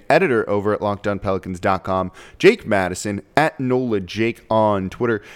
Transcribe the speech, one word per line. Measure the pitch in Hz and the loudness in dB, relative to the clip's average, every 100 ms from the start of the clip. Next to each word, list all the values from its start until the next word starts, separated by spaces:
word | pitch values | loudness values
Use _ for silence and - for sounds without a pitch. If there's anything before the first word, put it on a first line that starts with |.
| - | 0
editor | 151 180 117 - | 2 2 2 0
over | 104 101 | 0 0
at | 104 | 0
locked | 104 98 104 | -2 -2 -4
on | 98 | -4
pelicans | 104 95 90 90 | -2 -4 -4 -4
dot | 101 92 | 0 0
com, | - 95 92 - - - | 0 -2 -4 -8 -20 2
Jake | 180 233 - | 4 4 2
Madison, | 101 90 90 107 98 - - | 0 0 -2 -6 -6 -4 0
at | 156 - | 0 0
Nola | 127 127 127 107 | -2 0 0 -2
Jake | 90 101 113 117 - | -4 -2 -2 -4 -2
on | 110 107 101 95 | 2 2 2 -2
Twitter. | - 120 107 - | -2 -2 -2 -6